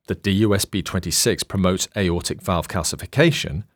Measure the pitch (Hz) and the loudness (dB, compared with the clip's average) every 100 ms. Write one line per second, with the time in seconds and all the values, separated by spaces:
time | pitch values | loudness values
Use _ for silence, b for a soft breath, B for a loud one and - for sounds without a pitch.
0 | - 98 101 98 107 98 - 98 82 98 | -8 -4 0 4 4 2 0 -4 -2 -4
1 | 87 - 123 92 - 98 92 92 - - | -2 0 0 0 -2 0 2 2 -2 -2
2 | 92 87 - 73 - 87 78 92 82 - | 0 0 -4 -6 -2 -2 -2 -4 -4 -6
3 | 90 - 165 143 - 78 - | -4 2 4 4 -4 -6 -10